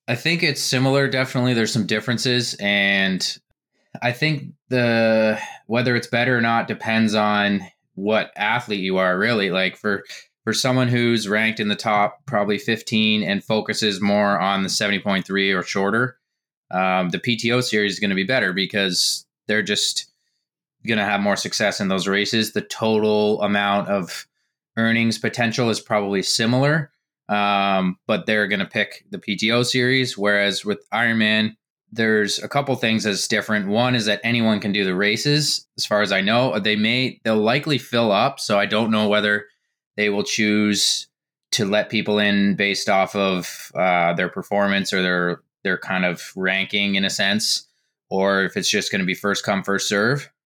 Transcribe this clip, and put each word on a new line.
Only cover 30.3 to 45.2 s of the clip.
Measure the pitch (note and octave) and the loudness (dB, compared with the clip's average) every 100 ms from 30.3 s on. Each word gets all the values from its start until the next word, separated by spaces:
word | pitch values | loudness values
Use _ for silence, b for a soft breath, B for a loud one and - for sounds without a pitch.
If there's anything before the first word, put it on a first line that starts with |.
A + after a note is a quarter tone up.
| G2+ G2+ F#2+ G#2 | 2 2 0 -4
with | G2+ - | -6 -4
Ironman, | A2 A#2 A2+ G#2+ G#2+ G#2+ - _ _ _ | -2 0 2 2 2 0 -4 _ _ _
there's | A2 A2 G#2+ G2+ - | -2 2 2 2 -2
a | A2+ | -4
couple | C#3+ C#3 B2+ | -2 -2 0
things | A2+ A2 | 0 0
that's | G#2+ F#2+ - | 0 -2 -2
different. | A2 G2+ G#2+ G2 | -2 0 -2 0
One | G#2+ B2+ B2 | 0 2 0
is | G#2+ | 0
that | G2+ | -2
anyone | A#2 A#2+ A2 G#2 | 0 0 2 0
can | G#2 | 0
do | G2+ | 0
the | F#2+ F#2 | 0 2
races. | G2+ A2 D3 D3+ C#3+ - - - | 0 0 0 0 0 -4 -6 -10
As | - | -2
far | G#2 | 0
as | G2+ | 2
I | G2 | 0
know, | G2 A#2+ C3 G#2+ | 2 2 2 0
they | G#2 G#2 | 0 0
may, | A2 B2 B2+ - | 2 0 -2 -4
they'll | A2+ G#2+ | 0 2
likely | G#2+ C#3 D#3 C3+ | 2 0 0 -2
fill | - A#2+ A2+ | 0 0 2
up. | G2+ C3 - | 4 2 -2
So | - G2+ | -2 0
I | G2+ | 2
don't | G#2+ A2+ | 0 2
know | A2 G#2+ | 2 2
whether | G#2 G#2 G#2 - b b b _ - | 2 2 0 -4 b b b _ -2
they | G#2 | 0
will | G2+ | 0
choose | G2+ - G#2+ G#2+ G#2 G2+ - - - _ _ _ - | -2 0 2 2 2 2 0 -2 -8 _ _ _ -8
to | - G2 | -4 0
let | G#2 G#2 | 0 0
people | A2 G2 G#2 | -2 0 2
in | G#2 G2+ G2 F#2+ | 2 2 2 2
based | G2+ F#2+ - | 0 0 0
off | G2 F#2 G2+ | 2 2 0
of, | G2 F2+ E2 - - - | 0 0 -4 -12 -10 -2
uh, | F#2 F2 E2+ F2 | 0 2 2 0
their | F2+ | -2
performance | F#2 - G2+ G2+ G2 F#2 | -4 -4 0 0 0 -2
or | F#2+ | 0
their, | F2+ F2+ | 0 0